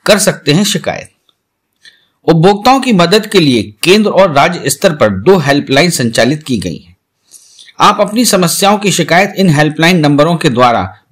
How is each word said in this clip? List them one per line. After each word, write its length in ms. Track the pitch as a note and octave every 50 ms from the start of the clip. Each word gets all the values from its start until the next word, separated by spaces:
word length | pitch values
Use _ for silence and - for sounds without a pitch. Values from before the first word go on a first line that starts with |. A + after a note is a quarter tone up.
| _
कर 120 | - G#3 G3
सकते 340 | G3+ F3+ D3+ - - C#3+
हैं 120 | D3 F#3+ G#3+
शिकायत। 460 | - - D#3+ - - C#2 - - - _ _ _ _ _ _ _ _ _ _ _ _ _ _ _ - _ _ _ _ _ _ _
उपभोक्ताओं 560 | D#3 E3 E3 D#3+ G3 G#3 G3+ G#3 B3 C4 C4+
की 120 | C4 C4
मदद 340 | A3 F3 E3+ E3+ G3+ A3 G#3
के 140 | - - G3
लिए 340 | D#3+ C#3 B2 A2 G2+ G2+ - _
केंद्र 280 | - E3 G3 G#3+ G#3 G3+
और 220 | C3 F3 G3 F3+
राज्य 380 | C#3 C#3 D3+ F3 F3 - - C#3
स्तर 260 | - - - F#3 D#3+
पर 140 | - A#2+ G#2+
दो 280 | G2 F#2 G#2 F3 G3 F3+
हेल्पलाइन 520 | C3+ C#3+ C#3+ C#3+ C#3+ - C3 C#3 E3+ F3
संचालित 520 | - - B2 A2+ G#2+ B2+ A#2 B2 D#3 D3+
की 160 | - - B2+ G2+
गई 180 | F2 F2 D2
हैं। 200 | - - F2 F2+ _ _ _ _ _ _ _ _ - _ _ _ - - - _ -
आप 200 | D#3+ G3 G3 -
अपनी 240 | G3+ F#3 G#3 B3 A#3+
समस्याओं 540 | - G#3 F#3 F3+ D#3+ - - G3 G3 G#3 G3+
की 140 | G#3 F#3+
शिकायत 420 | D#3 - D#3 - D#3+ F3+ G3+ G3 -
इन 140 | - F#3+ F3+
हेल्पलाइन 480 | C#3+ D3 D3+ D#3 D3+ - D#3+ E3+ F#3 E3+
नंबरों 380 | D3+ C#3+ D3 C#3 D3 E3+ E3+
के 140 | D#3 - D3
द्वारा 480 | A#2 A#2+ B2+ A#2+ A#2 G2+ F2+ F#2 - _ _ _